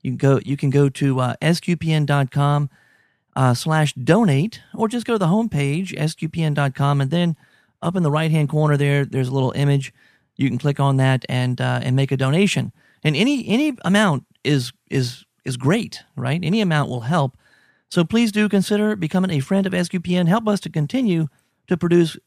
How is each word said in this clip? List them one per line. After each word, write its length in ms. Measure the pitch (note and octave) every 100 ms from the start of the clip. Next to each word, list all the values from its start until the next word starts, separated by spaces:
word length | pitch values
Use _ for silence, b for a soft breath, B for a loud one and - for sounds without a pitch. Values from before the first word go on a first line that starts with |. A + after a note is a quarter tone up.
You 120 | C#3
can 40 | B2
go, 240 | C#3 C3+
you 140 | - C#3
can 140 | D3
go 180 | C3+ C#3+
to, 320 | - C#3 C3
uh, 140 | B2+ -
S 180 | D3+ E3+
Q 160 | - F3
P 160 | E3
N 140 | D#3 C#3+
dot 240 | C#3+ C3+
com, 400 | C#3+ C#3+ D3 C#3+ b b b b b b -
uh, 160 | C3
slash 400 | B2 - D#3 D3
donate, 680 | - A#2+ F3 A3+ C3+ G3 - -
or 140 | - A3
just 160 | B3
go 80 | A3
to 60 | A3+
the 80 | F3
homepage, 680 | G3+ A3+ D3 C#3+ D3 F#3+
S 200 | - D3+
Q 160 | - D#3+
P 120 | E3+
N 120 | D#3
dot 200 | D3 C#3
com, 280 | C3 C#3+ C#3+
and 80 | C3+
then 260 | E3+ F3 D#3+ b b b b
up 120 | E3+
in 80 | F#3
the 80 | E3
right-hand 380 | D3 D#3+ D#3 D3
corner 300 | D3+ D3+ D3
there, 260 | C#3+ C#3+
there's 240 | C#3 C3 B2+
a 60 |
little 180 | C3+ C3
image. 400 | - C#3+ C#3 C3+ b b b b _
You 120 | C#3
can 80 | B2
click 240 | D3 C#3
on 160 | C#3 C3+
that 300 | C3+ C3 -
and, 320 | B2+ B2 B2
uh, 200 | B2+ B2
and 120 | B2
make 160 | C3 C3+
a 60 | C3+
donation. 560 | C3+ D#3 G3+ - A2+ - b b
And 100 | D3+
any, 320 | D3 A3+ C#4+ -
any 300 | G#3 D4+ C4
amount 400 | - G3+ G#3+ C#3 - _
is, 300 | - C#3+ A#2+ - _
is, 360 | C#3 B2 - - _
is 140 | - B2
great, 440 | B2 G#3 G3+ - - -
right? 240 | B2 D#3
Any 200 | F3 A3
amount 260 | G3 D3+ C#3+
will 140 | B2
help. 340 | A2+ E3+ C#3 - b b b b b
So 140 | -
please 280 | E3+ A3+ A#3
do 160 | G#3 G#3+
consider 480 | G3+ F#3 G#3 G#3+ G#3+
becoming 340 | D#3+ F#3 F#3
a 100 | D#3
friend 260 | C3 G3 F#3+
of 80 |
S 160 | F3+ F3
Q 100 | F#3
P 160 | E3+ F3+
N. 120 | F3
Help 200 | G#3 A3
us 120 | G#3
to 100 | -
continue 580 | D#3 D3 B3+ A#3+ E3+ D#3 _ _ _ _
to 100 | F3
produce 400 | F3 F3 E3 -